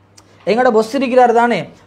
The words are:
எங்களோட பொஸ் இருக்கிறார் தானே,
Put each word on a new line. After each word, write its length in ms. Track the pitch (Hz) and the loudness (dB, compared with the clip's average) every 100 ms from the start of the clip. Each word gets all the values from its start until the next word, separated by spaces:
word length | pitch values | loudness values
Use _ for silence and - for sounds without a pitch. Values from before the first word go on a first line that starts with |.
| _ _ _ _ - | _ _ _ _ -4
எங்களோட 340 | 220 254 220 | 0 0 0
பொஸ் 160 | 220 277 | -2 -4
இருக்கிறார் 380 | 262 254 240 | -2 2 2
தானே, 360 | 226 240 196 135 - | 2 0 -2 -8 -18